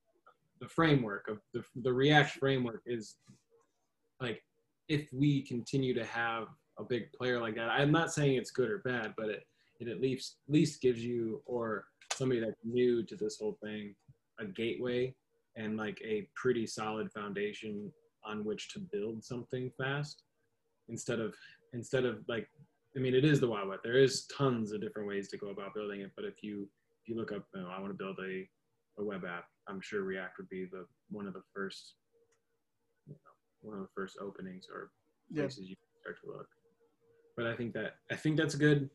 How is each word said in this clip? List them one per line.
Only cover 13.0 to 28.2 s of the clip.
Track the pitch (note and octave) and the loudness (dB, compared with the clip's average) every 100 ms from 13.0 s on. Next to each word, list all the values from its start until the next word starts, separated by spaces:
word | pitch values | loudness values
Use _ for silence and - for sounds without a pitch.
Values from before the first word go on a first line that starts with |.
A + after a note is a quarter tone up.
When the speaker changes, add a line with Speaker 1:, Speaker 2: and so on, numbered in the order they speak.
Speaker 1:
to | G2+ G2+ | 0 -2
this | G#2+ - | -4 -2
whole | G#2+ F#2+ | -4 -4
thing, | G#2 G#2+ G#2 G2 - - _ - | -6 -6 -8 -12 -20 -20 _ -12
a | |
gateway | G#2+ F#2 A#2 - B2 B2 C3 - _ _ _ A#2 | -8 -4 -2 -2 -2 0 0 -4 _ _ _ -8
and, | G#2+ G#2+ | -4 -2
like, | G#2+ G2 | -4 -4
a | A2 G#2+ G2 - | -4 -4 -4 -2
pretty | B2+ A#2+ G#2+ | 0 2 0
solid | - A2 A2 G2 | -4 -4 -2 -4
foundation | A2 G#2 G2 G#2 G2+ A2 G#2 - - _ _ | -6 -6 -2 -4 -4 -8 -8 -10 -14 _ _
on | G#2+ G#2+ | -8 -6
which | G#2 G2+ - | -4 -4 -6
to | G#2+ F#2 | -10 -8
build | G2+ G#2+ A2+ | -4 -4 -6
something | - B2 A#2 B2+ B2+ - | -8 -8 -6 -6 -6 -4
fast | C3 C#3+ D3 - _ _ _ _ _ _ - | -4 -2 -4 -10 _ _ _ _ _ _ -12
instead | A#2 - A#2 | -8 -4 -2
of, | G#2+ - - - _ | -2 -6 -16 -20 _
instead | B2 A2+ C3 | -10 -2 0
of, | B2 G#2+ - | 2 -2 -4
like, | A#2 G#2 _ - _ _ C3+ | -4 -6 _ -20 _ _ -2
I | |
mean, | B2+ | 4
it | B2+ | 6
is | D3+ C#3+ | 8 6
the | B2 | 4
Wild | G#2 G2 | 2 -2
West. | F#2+ | -4
There | A#2 B2+ | 2 8
is | C3 - - - | 8 6 -4 0
tons | C#3 A#2+ G#2 | 2 2 0
of | G#2+ | -4
different | G#2+ A2 G2+ | -4 -4 -4
ways | G2+ G2 | -4 -4
to | G2+ | -6
go | G2+ | -8
about | G2+ G2 | -8 -8
building | G#2+ G#2 G2+ | -6 -6 -6
it, | G2 - | -8 -8
but | |
if | G#2 - | -10 -8
you, | G#2+ G2+ G2+ _ _ _ | -8 -6 -6 _ _ _
if | - | -8
you | A2+ | -6
look | G#2+ | -4
up, | G2+ - | -6 -8
you | F#2+ | -10
know, | F2+ | -8
"I | F#2 | -6
wanna | G2 | -6
build | F#2+ F#2+ F#2 | -6 -6 -6